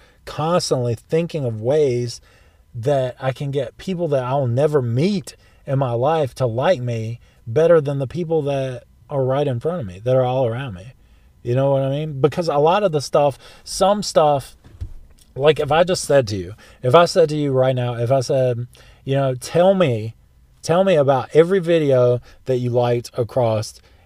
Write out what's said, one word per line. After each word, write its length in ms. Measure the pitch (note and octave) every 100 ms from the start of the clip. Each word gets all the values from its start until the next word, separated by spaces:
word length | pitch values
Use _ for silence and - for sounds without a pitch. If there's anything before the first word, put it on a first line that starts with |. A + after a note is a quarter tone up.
| _ _
constantly 680 | - - D#3 F3 - C#3 A#2+
thinking 500 | A#2 - E3 E3+ D#3+
of 160 | B2+ A2
ways 600 | A2+ D3+ D3 A#2+ A#2+ A#2 - _ _ _ _
that 420 | A#2+ A2+ C#3 C3 -
I 120 | C3
can 180 | B2+ C#3+
get 280 | C#3 B2+ -
people 300 | - F3+ F3
that 140 | C#3
I'll 240 | B2 C3+ C3
never 340 | A#2+ D3+ D3
meet 560 | B2 A#2 E3+ G3+ - - _ _ -
in 120 | C3+
my 140 | C3+
life 420 | A#2 B2+ D#3+ C#3+ -
to 100 | B2+
like 340 | A2+ D3+ E3+
me 400 | B2 A#2 A2 A#2 _ _ -
better 340 | A#2 E3 E3+
than 180 | C#3+ C#3
the 80 | C3
people 360 | D#3+ E3 D#3+
that 420 | C#3 C#3 C3+ B2+ - _ -
are 140 | C#3+
right 220 | B2+ C3 C#3+
in 140 | A#2+
front 200 | D3+ F3
of 60 | G#2
me, 120 | F2+
that 140 | A2+
are 100 | C3
all 220 | B2 C3 B2
around 280 | A2+ C3+
me." 180 | F2+ G#2 - _ _ _ _
You 120 | A#2+
know 160 | B2 C#3
what 120 | C#3
I 80 | C3+
mean? 300 | C#3 D#3 C#3
Because 280 | C#3+ D#3 E3
a 100 | C#3+
lot 240 | D3+ F#3+
of 100 | G#3
the 80 | D3+
stuff, 380 | - E3 C#3+ C3 - -
some 400 | - - F#3+ G#3
stuff, 540 | F#3+ - D3+ C#3+ - - - - - - - - _ -
like, 240 | C#3+ C#3+
if 100 | D3
I 140 | D3+
just 200 | F3+ F#3
said 220 | - C#3 A2+
to 80 | G2+
you, 180 | F2 G#2+ - -
if 120 | B2+
I 100 | D3
said 240 | F3 F#3+ D#3+
to 80 | D3+
you 160 | D3
right 220 | C3 B2+
now, 200 | C3 B2
if 160 | A#2+ A#2
I 100 | C3+
said, 460 | B2+ C#3 B2+ A#2 B2 - - -
you 100 | -
know, 200 | C3+ C3+
"Tell 400 | B2+ - E3 F3+
me, 400 | G3 E3 A#2 A2 - _ _ _ _
tell 200 | - E3
me 140 | G3 E3+
about 340 | C#3 C3+ A#2+
every 260 | D3+ E3+ G3
video 600 | E3 E3+ D3 B2+ B2 B2 - - -
that 120 | B2+
you 120 | B2
liked 400 | A#2+ A#2+ B2 A#2+
across 640 | - A#2 - A#2 A2 G#2+ - _ _